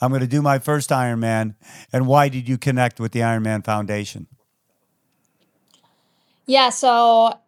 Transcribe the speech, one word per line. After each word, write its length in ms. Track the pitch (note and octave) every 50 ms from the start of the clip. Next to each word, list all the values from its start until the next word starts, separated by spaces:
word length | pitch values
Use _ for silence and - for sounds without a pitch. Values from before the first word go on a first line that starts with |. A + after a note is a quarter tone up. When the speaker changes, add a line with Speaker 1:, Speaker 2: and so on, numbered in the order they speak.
Speaker 1:
I'm 100 | B2+ B2+
gonna 160 | C3+ C3 C3 B2
do 140 | C3+ D3
my 180 | D3 C#3+ C#3 C3
first 300 | - D3+ D3+ D3 C3+ -
Ironman," 680 | D3 C3 B2+ A#2+ A#2 A2+ A#2 A2+ A2 A2 A2 G#2+ G#2 - _ - - - - _ -
and 120 | B2+ C3
why 220 | B2+ C3+ D3 C#3+ C#3
did 220 | B2+ C3 B2 A#2+
you 80 | C3 A#2+
connect 420 | - C#3+ B2+ B2+ B2 A#2+ - -
with 140 | A2+ A2 -
the 80 | A#2
Ironman 420 | A#2 A#2 A2+ A2+ A2 A2 A2 G#2 -
Foundation? 640 | - G#2+ G#2+ G#2+ G2 G#2 G#2 G#2 - - G#2 - - _ _ _ _ _ _ _ _ _ _ _ _ _ _ _ _ _ _ _ _ _ _ _ _ _ _ _ _ _ _ _ _ _ _ _ _ _ _ _ _ _ _ _
Speaker 2:
Yeah, 260 | - C4 C4+ C4 B3
so 680 | - - C4+ B3+ A#3+ A#3 A#3 A#3 A3+ A3+ A3+ A3+ A3 - _